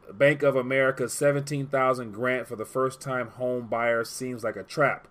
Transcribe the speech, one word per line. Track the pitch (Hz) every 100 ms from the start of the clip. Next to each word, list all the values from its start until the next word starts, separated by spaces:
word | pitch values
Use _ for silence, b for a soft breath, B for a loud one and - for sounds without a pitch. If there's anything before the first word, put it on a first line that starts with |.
| -
Bank | 98 139 147
of | 143 131
America's | 123 135 131 131 123
seventeen | - 143 143 143 147 139
thousand | 139 131 127 117
grant | 101 127 127 110
for | 117
the | 110
first-time | 131 131 131 139 127 117
home | 123 127 123 117
buyer? | 117 117 117
Seems | 113 - 127 123
like | 110 101
a |
trap." | 92 - 135 - -